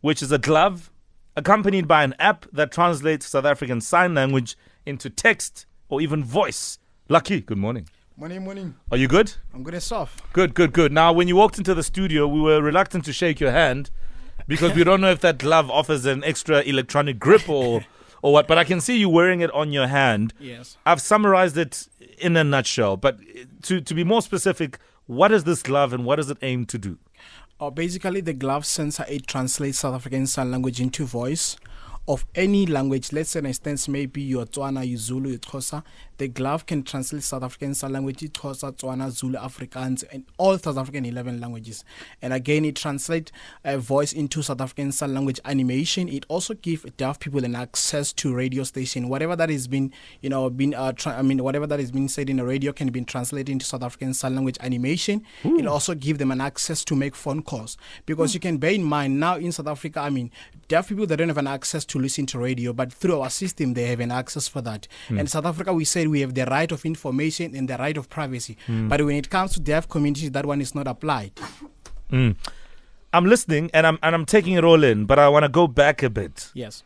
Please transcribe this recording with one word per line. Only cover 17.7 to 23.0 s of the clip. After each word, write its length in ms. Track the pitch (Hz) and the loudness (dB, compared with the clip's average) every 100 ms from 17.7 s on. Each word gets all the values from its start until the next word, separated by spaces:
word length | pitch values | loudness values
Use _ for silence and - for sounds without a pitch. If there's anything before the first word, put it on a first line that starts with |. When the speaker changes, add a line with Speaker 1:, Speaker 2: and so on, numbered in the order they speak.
| 117 107 _ | 0 -4 _
Speaker 2:
<laughs> 200 | - - | -20 -2
Speaker 1:
or 100 | 143 | 6
what, 160 | 147 147 | 6 8
but 100 | 160 | 4
I 60 | |
can 160 | 156 180 | 4 0
see 180 | - 247 | 2 2
you 100 | 202 | 6
wearing 320 | 165 180 180 | 6 6 4
it 120 | 165 | 0
on 180 | 139 151 | 0 -2
your 160 | 143 127 | 0 2
hand. 480 | 139 135 107 113 - | 4 4 4 0 -4
Speaker 2:
Yes. 360 | 139 117 123 - | -16 -16 -18 -4
Speaker 1:
I've 160 | - 165 | 2 2
summarized 560 | - 208 208 185 185 147 | 4 4 6 6 4 2
it 300 | - - - _ - - | -4 -6 -14 _ -20 -4
in 180 | 170 165 | 2 4
a 60 | |
nutshell, 540 | 151 139 123 - 107 | 4 2 0 2 2
but 200 | 98 | 2